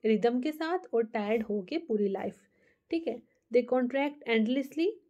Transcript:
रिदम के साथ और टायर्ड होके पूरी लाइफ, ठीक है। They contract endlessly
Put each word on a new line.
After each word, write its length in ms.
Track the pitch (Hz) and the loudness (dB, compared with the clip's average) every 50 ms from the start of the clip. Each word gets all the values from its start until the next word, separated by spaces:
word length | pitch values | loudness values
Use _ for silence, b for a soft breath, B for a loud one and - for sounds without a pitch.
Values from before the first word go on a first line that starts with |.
| - | 4
रिदम 360 | 220 220 202 185 233 240 254 | 4 2 4 4 2 2 2
के 100 | 247 311 | -2 -2
साथ 280 | 302 311 320 320 349 370 370 - - | -4 -4 -4 -2 -2 -4 -4 -2 0
और 100 | 226 233 | 0 0
टायर्ड 400 | 220 - 226 208 208 220 233 220 | 0 -2 -4 0 0 0 0 0
होके 340 | - 208 208 185 180 294 | -2 -4 -4 -4 -4 -6
पूरी 300 | 339 339 - 220 214 208 | -6 -2 -2 0 0 2
लाइफ, 280 | 196 196 190 - 202 - - _ _ b b b b b b b _ | 0 0 -2 -4 -6 -8 -10 _ _ b b b b b b b _
ठीक 160 | - 330 330 | -4 -4 -2
है। 140 | 285 220 - b b b b b _ 226 | -4 -8 -8 b b b b b _ 2
They 100 | 247 240 240 254 | 2 2 4 0
contract 640 | 254 254 240 262 269 277 294 285 - - 226 226 | 0 0 0 0 0 -2 -2 -4 -6 -4 0 2
endlessly 500 | 226 220 220 254 285 262 277 - 302 330 392 440 - _ _ | 2 2 2 2 0 -2 -4 -2 -2 -2 -2 -2 -4 _ _